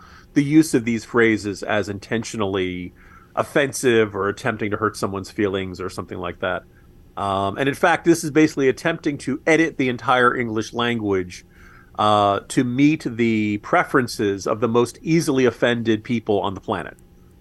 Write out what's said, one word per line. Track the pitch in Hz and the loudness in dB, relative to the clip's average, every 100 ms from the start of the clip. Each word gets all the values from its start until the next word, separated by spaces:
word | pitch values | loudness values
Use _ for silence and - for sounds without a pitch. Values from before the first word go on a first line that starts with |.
| - - - - | -20 -20 -4 -2
the | |
use | 143 156 156 135 | 4 4 4 2
of | 113 | 0
these | 117 | -4
phrases | - 120 113 107 104 95 | -2 2 4 2 -2 -8
as | - 107 98 | -2 -2 -2
intentionally | 101 - 113 113 117 101 98 92 90 90 - - - - - | -8 -6 -6 -6 -6 -2 -2 -2 -6 -10 -14 -20 -20 -12 -6
offensive | 110 165 139 - 131 113 110 101 | -2 0 0 0 2 4 2 0
or | 98 | -4
attempting | 101 127 107 110 | -2 -4 -4 -4
to | 101 | -2
hurt | 107 - | -2 -2
someone's | 110 98 95 | -6 -6 -8
feelings | - 101 95 95 90 | -2 -2 -2 -6 -8
or | 92 | -10
something | - 87 98 | -10 -12 -10
like | 90 87 | -10 -6
that. | 95 90 - - - - - - | -4 -6 -10 -20 -20 -20 -20 -8
Um, | 98 98 98 101 | -4 -2 -2 -2
and | 139 | -4
in | 127 | 0
fact, | 180 156 170 | 0 2 2
this | 165 | 0
is | 156 | 2
basically | 139 156 151 135 | 2 2 2 0
attempting | 123 165 165 - 143 | 0 -2 -2 -4 -6
to | - 131 - | -6 -4 2
edit | 156 160 - | 2 2 0
the | 131 | -2
entire | 123 113 127 123 131 | -2 0 4 4 2
English | 120 110 107 | -4 -4 -4
language, | 117 120 117 104 95 90 - - - - - - - | -4 -2 -2 0 -2 -2 -12 -20 -20 -20 -20 -18 -2
uh, | 104 104 101 101 - | 2 4 4 2 -2
to | - 127 | -2 0
meet | 123 143 156 143 | 4 2 2 -4
the | 113 117 110 107 104 | 0 0 2 0 -4
preferences | - 170 165 143 120 - 104 98 92 | 0 0 2 0 0 -2 -2 -2 -2
of | 117 | -2
the | 117 | 2
most | 113 120 - | 2 0 -2
easily | - 165 139 131 127 | 0 0 2 2 2
offended | 113 127 120 113 110 | 2 0 0 0 -2
people | - 120 - 101 | 0 -4 0 0
on | 95 | 0
the | 92 | -6
planet. | - 98 76 - - - - - | -4 -4 -4 -14 -20 -20 -20 -20